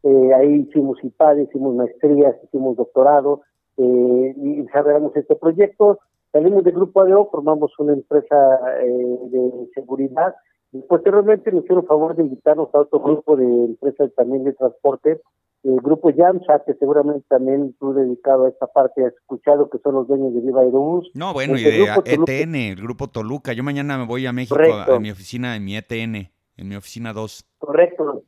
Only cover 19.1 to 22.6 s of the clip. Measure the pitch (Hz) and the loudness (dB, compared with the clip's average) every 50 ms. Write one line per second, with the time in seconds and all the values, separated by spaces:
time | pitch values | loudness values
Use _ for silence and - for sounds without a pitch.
19.1 | - _ _ _ 135 117 _ 147 147 143 143 139 - 113 _ 143 139 131 123 120 | -4 _ _ _ -14 -6 _ 2 2 2 2 -2 -4 -6 _ -4 -4 -4 -2 -2
20.1 | 139 135 135 131 117 120 117 135 123 131 127 127 123 135 143 156 170 180 170 - | -2 -2 -2 -4 -4 -4 -4 -2 0 2 2 2 2 0 -2 0 -4 -4 -6 -8
21.1 | _ 139 165 196 170 139 135 131 139 127 113 113 110 - 104 104 - 196 - - | _ -10 -10 -8 -6 -6 -4 -2 -2 2 2 2 4 4 2 2 2 -2 0 0
22.1 | - 147 165 165 131 135 160 165 160 139 | 0 0 0 -2 -2 -6 -6 -6 -6 -6